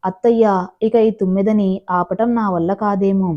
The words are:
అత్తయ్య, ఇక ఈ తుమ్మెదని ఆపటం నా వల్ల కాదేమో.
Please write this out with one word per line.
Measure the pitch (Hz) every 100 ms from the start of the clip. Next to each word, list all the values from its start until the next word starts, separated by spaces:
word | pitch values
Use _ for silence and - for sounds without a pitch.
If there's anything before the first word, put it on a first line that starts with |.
| 190
అత్తయ్య, | 185 240 233 220 190 185 _
ఇక | 226 233
ఈ | 220
తుమ్మెదని | 220 190 190 196 214 196 190 -
ఆపటం | 180 175 190 233 233
నా | 214
వల్ల | 175 165
కాదేమో. | 196 208 202 196 196 190